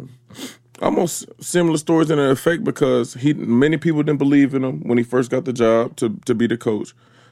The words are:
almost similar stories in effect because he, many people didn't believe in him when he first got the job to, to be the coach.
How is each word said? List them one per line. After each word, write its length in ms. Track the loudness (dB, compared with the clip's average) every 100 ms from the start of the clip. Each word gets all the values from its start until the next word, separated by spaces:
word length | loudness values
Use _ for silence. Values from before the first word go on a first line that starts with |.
| -16 -20 _ -18 -18 -18 _ -6
almost 440 | -2 0 -2 -4 -14 -16
similar 340 | -4 0 2 0
stories 320 | 2 2 2
in 80 | 2
effect 460 | 2 2 0 -2
because 500 | -4 0 0 2 -2
he, 200 | -2 -2
many 440 | -2 0 2 2 2
people 240 | 0 0
didn't 160 | 0 0
believe 340 | 2 4 4
in 100 | 0
him 180 | -4 -6 -2
when 100 | 0
he 60 |
first 260 | 0 -2 -2
got 160 | -4 -4
the 80 |
job 420 | 0 2 2 0 -4
to, 200 | -4 -4 -2
to 80 |
be 140 | 0 0
the 100 | -2
coach. 360 | -4 -4 -6 -16 _ _ _